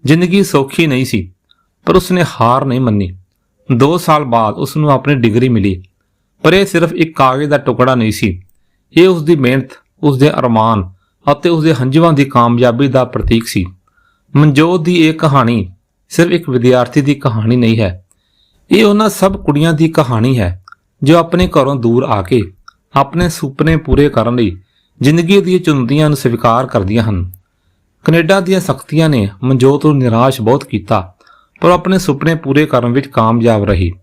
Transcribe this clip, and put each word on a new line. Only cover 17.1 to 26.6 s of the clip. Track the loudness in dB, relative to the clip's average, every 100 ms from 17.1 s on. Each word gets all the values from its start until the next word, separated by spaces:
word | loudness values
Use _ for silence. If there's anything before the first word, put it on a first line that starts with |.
| -2
ਕਹਾਣੀ | -2 -2 0 0
ਨਹੀਂ | 2 0
ਹੈ, | -2 -6 _ _ _ _ _ _ _
ਇਹ | 2 4
ਉਹਨਾਂ | 2 0
ਸਭ | 0 -2 -2
ਕੁੜੀਆਂ | -2 0 0
ਦੀ | 2 0
ਕਹਾਣੀ | 0 0 0 0 0
ਹੈ | -2 -6 _ -20 _ _
ਜੋ | 2 2
ਆਪਣੇ | 2 -2 0
ਘਰੋਂ | 0 0 0
ਦੂਰ | 0 0
ਆ | 0 -4
ਕੇ | 0 -2 -2 _ -20 _ _ -2
ਆਪਣੇ | -2 -2 -4
ਸੁਪਨੇ | -4 -10 -2 0 0
ਪੂਰੇ | 0 2 2
ਕਰਨ | 0 -2 -2
ਲਈ | -2 -4 _ _ _ _
ਜ਼ਿੰਦਗੀ | 0 2 4 2
ਦੀਆਂ | 2 -2
ਚੁਣੌਤੀਆਂ | 0 -2 0 0 0
ਨੂੰ | 0
ਸਵੀਕਾਰ | -2 0 0 0